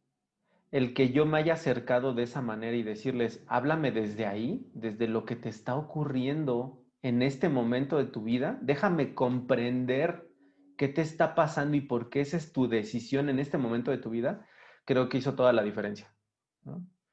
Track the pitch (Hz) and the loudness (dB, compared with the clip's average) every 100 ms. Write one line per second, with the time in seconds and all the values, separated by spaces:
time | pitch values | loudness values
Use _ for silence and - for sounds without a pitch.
0 | _ _ _ _ _ _ _ 143 123 123 | _ _ _ _ _ _ _ 0 2 4
1 | 127 139 151 156 156 160 139 120 120 123 | 4 4 4 4 2 2 0 0 2 2
2 | 131 117 120 143 117 107 113 120 107 107 | 2 0 -2 -4 -4 -4 -2 -2 -2 -4
3 | 131 123 113 - - 120 139 160 139 110 | -4 0 -2 -4 -2 0 2 0 0 0
4 | 107 107 107 104 123 220 - 113 110 107 | -2 -2 -4 -2 -4 -4 -8 -8 -8 -2
5 | 113 113 107 120 117 107 - 131 156 156 | -2 -2 -4 -6 -8 -8 -4 -4 -4 -4
6 | 143 127 131 151 143 120 135 - _ _ | -2 -2 -2 0 0 0 -2 -10 _ _
7 | 131 120 135 135 175 131 117 123 139 151 | 0 2 2 2 0 2 2 0 2 0
8 | 131 - 110 123 156 277 123 143 202 170 | 0 -4 -2 0 0 -2 -2 2 2 2
9 | 123 - 127 127 123 123 120 127 123 131 | 0 0 0 0 0 0 2 0 0 2
10 | 160 - - _ _ _ _ - 139 165 | 0 -2 -12 _ _ _ _ -4 -2 0
11 | 156 - 160 - 151 156 147 147 143 120 | -2 2 2 4 2 2 0 0 0 -2
12 | 117 139 143 170 - 135 120 113 104 120 | -2 -2 -2 -2 -2 0 2 2 0 -4
13 | - 135 143 131 139 160 117 117 123 127 | -2 0 0 0 0 -2 0 0 0 -2
14 | 113 117 135 202 - - - - - 127 | -2 -2 -2 -4 -10 -20 -20 -10 0 2
15 | 127 135 139 135 123 117 104 107 104 104 | 2 0 0 4 4 6 2 -2 -4 -6
16 | - _ _ _ _ _ - 180 180 _ | -12 _ _ _ _ _ -14 -14 -14 _
17 | _ | _